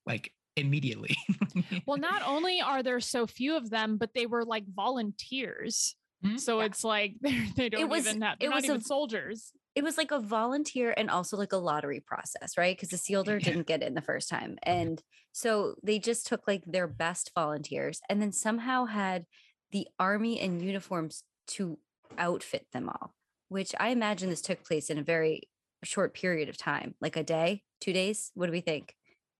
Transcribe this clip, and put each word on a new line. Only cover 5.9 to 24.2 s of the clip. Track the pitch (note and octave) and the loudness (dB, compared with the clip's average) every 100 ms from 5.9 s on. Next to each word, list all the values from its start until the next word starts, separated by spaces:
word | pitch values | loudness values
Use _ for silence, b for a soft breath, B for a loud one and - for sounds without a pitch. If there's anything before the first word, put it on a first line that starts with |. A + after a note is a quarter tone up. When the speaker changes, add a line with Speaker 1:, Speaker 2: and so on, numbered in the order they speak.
| - _ _ | -4 _ _
Speaker 1:
Hmm? | F#3+ A#3 | -2 0
Speaker 2:
So | B3+ A3+ | 0 2
Speaker 3:
Yeah. | G#3+ | 2
Speaker 2:
it's | G3+ | 0
like, | A3+ G#3+ G#3 A3 | 0 2 0 -2
<laughs> | |
they're, | C#4 B3 G#3+ F#3 | 0 0 0 0
they | B3 | 0
don't | G#3+ | 2
Speaker 3:
It | D#4+ | 2
was, | D#4+ A3+ | 2 2
Speaker 2:
even | G#3+ | 0
have, | G#3+ - | 0 0
they're | C#4+ | 0
Speaker 3:
it | |
Speaker 2:
not | C4+ | 2
Speaker 3:
was | C4 | 2
Speaker 2:
even | C4 | 0
Speaker 3:
a, | |
Speaker 2:
soldiers. | A3 C#4 D4 G#3+ C#3+ A3+ - _ _ | 0 0 0 -2 -4 -10 -12 _ _
Speaker 3:
it | - | 0
was, | D4 D#4 | 0 0
like, | D#4 | 0
a | D4 | 0
volunteer | G#3 A3 A#3 C#4 D4+ B3+ A#3+ - | 2 2 2 2 0 0 2 2
and | A3 | 2
also, | F3 F3 G3+ | 0 0 -2
like, | G3+ | 0
a | F#3+ | 0
lottery | E3+ D3+ C#3+ C#3 | 2 0 0 -6
process, | - - - - E3 - | -6 -8 -6 -8 -4 2
right? | F3+ F#3 | 2 2
'Cause | F3+ | -4
Isildur | F3+ - G3 G3 G#3 | -6 0 2 2 2
Speaker 1:
Yeah. | F3 | 2
Speaker 3:
didn't | E3 D#3+ | 2 2
get | D#3+ | 2
in | - C3 | 2 -2
the | |
first | D3 C3+ - | -2 -2 -2
time. | C3 A2+ - | -4 -4 -4
And | - F3+ E3+ D#3+ - b b | 0 2 2 -2 -8 b b
so | - A#3 G#3+ F3 - | -2 2 2 2 -2
they | G3 G#3+ | 0 2
just | A3+ A#3 - | 2 -2 0
took, | A#3 - | -2 2
like, | G3 E3+ | 0 0
their | F3+ F3 | 0 0
best | A2 E3 F3 - | 0 -2 -2 -2
volunteers | - D3+ D3+ D3 C#3 C#3 D#3+ - | 0 0 0 -4 -2 -2 -4 0
and | G3+ | 2
then | G#3 | 2
somehow | F#3 A3 A3+ A#3+ B3+ B3 | 0 0 0 0 0 2
had | G#3+ F#3+ F#3 E3+ b b _ _ | 0 0 -2 -6 b b _ _
the | G3+ - - | -4 -4 0
army | F#3 G#3 A3+ A#3 | 2 4 2 0
and | F#3+ F3 | 0 0
uniforms | F#3 G3 - F3 D#3+ - - _ - | -2 -4 -4 -4 -4 -8 -16 _ -12
to | - F#3 D3+ _ _ _ - | -4 -4 -4 _ _ _ -2
outfit | F3 F3+ - - - | 0 0 -2 -6 -4
them | - - | -6 -6
all, | - - - _ _ _ | -6 -10 -14 _ _ _
which | F#3+ F#3+ - | -4 -4 0
I | A3 | 2
imagine | B3 G#3+ G3+ | 2 2 0